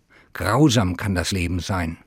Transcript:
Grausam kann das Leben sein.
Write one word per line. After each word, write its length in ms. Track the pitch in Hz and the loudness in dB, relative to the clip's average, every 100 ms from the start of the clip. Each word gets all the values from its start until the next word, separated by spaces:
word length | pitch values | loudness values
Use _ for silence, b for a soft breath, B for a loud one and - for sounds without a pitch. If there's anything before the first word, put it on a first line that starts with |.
| _ b b | _ b b
Grausam 640 | - 90 117 156 120 92 87 | -6 -2 4 4 4 0 -2
kann 200 | 104 95 | -2 -2
das 160 | 87 | -2
Leben 260 | 98 87 90 | -2 -2 -4
sein. 400 | 80 98 82 82 | -4 -4 -4 -8